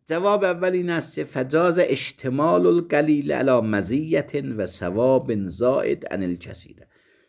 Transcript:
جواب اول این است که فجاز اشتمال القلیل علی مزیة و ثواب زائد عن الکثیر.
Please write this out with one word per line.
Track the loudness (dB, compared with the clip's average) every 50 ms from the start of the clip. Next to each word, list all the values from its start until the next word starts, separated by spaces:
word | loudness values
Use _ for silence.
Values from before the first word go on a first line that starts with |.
| _
جواب | -6 -4 0 2 2 2 2 2
اول | 0 0 0 -2 0 0
این | 0 -2 -2
است | -2 -4 -4 -6 -8
که | -8 -8
فجاز | -6 -4 -4 -4 0 2 2 2 2 4 2
اشتمال | 2 2 2 -2 -2 -8 -12 -8 -6 -4 -2 0 2 2 4 4 4
القلیل | 4 4 4 2 0 0 0 2 2 2 2 2 -2 -2
علی | 0 2 4 4 4
مزیة | 4 2 0 0 0 0 -2 -2 -2 0 -2 -2 -2 -2 -6 -6 -6 -6 -6
و | -6 -6
ثواب | -6 -6 -6 -6 -4 0 2 2 4 4 2 2 0 -4 -4 -4
زائد | -6 -4 -2 0 0 0 0 0 -2 -4 -4 -6
عن | -8 -6 -4 -4
الکثیر. | -4 -4 -6 -10 -16 -18 -18 -20 -20 -20 -20 -20 _ _ _ _ _ _ _ _